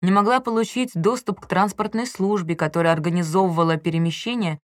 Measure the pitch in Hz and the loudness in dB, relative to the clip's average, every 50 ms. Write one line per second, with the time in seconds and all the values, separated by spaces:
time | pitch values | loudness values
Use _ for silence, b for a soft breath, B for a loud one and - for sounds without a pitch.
0 | 180 185 196 202 202 226 247 262 254 233 226 226 220 - - 247 254 247 - 170 | 0 2 4 4 4 4 2 2 2 0 0 0 0 0 -2 -4 -4 -4 -4 0
1 | 160 214 247 247 - - 190 - - - 180 185 208 202 - - 214 214 - 226 | 0 0 0 0 -4 -6 -8 -8 -6 -2 0 0 0 0 -2 -4 -6 -4 -4 -6
2 | 247 247 - - 190 202 208 196 170 165 170 - 160 156 - 170 165 165 165 160 | -6 -6 -4 -2 0 0 0 0 -2 -4 -2 -2 -2 0 0 2 2 2 2 2
3 | 151 175 170 180 170 156 160 190 190 180 165 170 165 165 160 156 - 175 160 165 | 0 0 0 0 0 0 2 2 2 2 2 2 2 2 2 0 -2 -2 0 0
4 | 170 165 156 - - 226 247 233 196 160 151 - _ _ | 0 -2 -2 -4 -6 -4 -4 -2 -2 -2 -4 -6 _ _